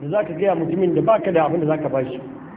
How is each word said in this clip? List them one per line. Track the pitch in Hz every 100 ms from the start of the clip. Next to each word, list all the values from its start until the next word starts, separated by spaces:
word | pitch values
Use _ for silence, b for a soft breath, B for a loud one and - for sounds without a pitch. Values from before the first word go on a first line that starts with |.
da | 143
zaka | 208 208 165
gaya | 196
mutumin | 170 160 170 180
da | 156
baka | 156 170 196
da | 165 147
abin | 170
da | 151
zaka | 151 143
bashi. | 135 127 123 - - -